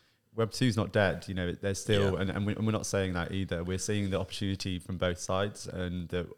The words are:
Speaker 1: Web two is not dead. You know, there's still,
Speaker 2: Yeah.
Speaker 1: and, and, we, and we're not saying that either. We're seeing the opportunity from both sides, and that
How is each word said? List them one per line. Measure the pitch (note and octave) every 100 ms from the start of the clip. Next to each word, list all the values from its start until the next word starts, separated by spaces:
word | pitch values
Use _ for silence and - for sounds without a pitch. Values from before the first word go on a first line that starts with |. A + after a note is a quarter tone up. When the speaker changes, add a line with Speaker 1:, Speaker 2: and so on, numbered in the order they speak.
| _ _ _
Speaker 1:
Web | - A2
two | - B2+
is | G#2+
not | G2
dead. | G#2+ F#2+ E2 -
You |
know, | F#2 F2
there's | F2 G2 F#2+
still, | - G2+ G2
Speaker 2:
Yeah. | F2
Speaker 1:
and, | F#2+
and, | G2+ G2+
we, | -
and | A2
we're |
not | G#2+ -
saying | G2+ F#2+
that | F2 E2+
either. | F#2+ F#2 E2+ F2
We're | F#2
seeing | - G#2 G2+
the | F#2+
opportunity | E2 - G2+ F#2+ G2 F2+
from | - F2+
both | F2+ F2
sides, | - F#2+ G#2 - -
and | F2 F2+ F2+ E2
that | - E2+